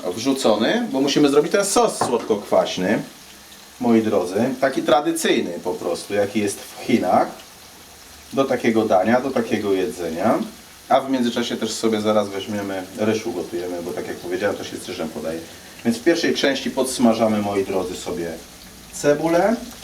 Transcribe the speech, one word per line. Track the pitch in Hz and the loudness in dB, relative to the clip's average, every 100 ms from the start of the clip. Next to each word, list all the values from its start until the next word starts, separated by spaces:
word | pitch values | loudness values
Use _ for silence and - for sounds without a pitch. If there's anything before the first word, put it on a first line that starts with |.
| 90 90 | -6 -4
wrzucony, | 131 131 120 104 131 220 233 | -2 2 2 4 2 0 0
bo | 135 | 0
musimy | 143 151 143 | 0 4 4
zrobić | 143 160 | 4 4
ten | 202 196 | 2 2
sos | 240 220 - | 4 2 2
słodko-kwaśny, | - 120 - 104 - 95 85 - 92 120 - - - - - - - - | 0 0 0 -2 2 2 2 0 0 0 -2 -12 -20 -20 -20 -20 -20 -2
moi | 120 113 | 4 4
drodzy, | 107 98 90 98 131 - | 4 2 0 0 0 0
taki | 135 - | 0 0
tradycyjny | - 147 165 165 220 131 90 85 | 2 4 2 0 2 0 0 -4
po | 90 | -6
prostu, | - 87 - - | -4 -4 -6 -2
jaki | 101 98 110 | -2 0 0
jest | 101 - | -2 -2
w | - - - | -10 -10 0
Chinach, | 113 90 - - - - - - - - - - - - | 2 4 2 2 -4 -18 -20 -20 -20 -20 -20 -20 -20 -6
do | 123 | -2
takiego | 131 123 120 113 107 | 0 0 2 2 4
dania, | 95 101 127 | 4 4 2
do | 139 | 2
takiego | 123 113 107 101 | -2 0 0 0
jedzenia. | 95 90 85 82 82 104 143 214 - - - - | 0 0 -4 -6 -2 0 0 -2 -10 -20 -12 0
A | 143 | 0
w | 131 | 2
międzyczasie | 131 120 120 120 110 | 0 0 -2 -4 -4
też | 110 | -4
sobie | - 113 107 | -2 0 0
zaraz | 107 107 98 | 2 2 0
weźmiemy, | 98 98 104 98 95 90 - | -4 -6 -6 -6 -6 -8 -2
ryż | 107 107 123 | 0 0 -2
ugotujemy, | 117 - 87 90 87 | -6 -6 -6 -6 -6
bo, | 85 | -6
tak | - - | -6 -8
jak | - | -8
powiedziałem, | 87 92 101 - | -6 -2 -2 -2
to | |
się | - 87 | -8 -10
z | - | -10
ryżem | 87 80 | -8 -6
podaje. | - 80 82 - - - - 120 | -6 -6 -8 -10 -18 -20 -6 -2
Więc | - | 0
w | |
pierwszej | 170 165 135 117 | 2 2 2 2
części | 143 135 120 | 0 0 -2
podsmażamy, | 131 127 - 120 110 113 104 | -2 -2 2 4 4 4 2
moi | 101 98 95 | 0 0 0
drodzy, | 95 90 90 | -2 -4 -6
sobie | 98 87 82 80 - - - - - | -8 -6 -6 -8 -14 -20 -20 -20 -16
cebulę, | - 147 147 165 170 202 233 - - | -2 2 2 2 2 2 0 -4 -14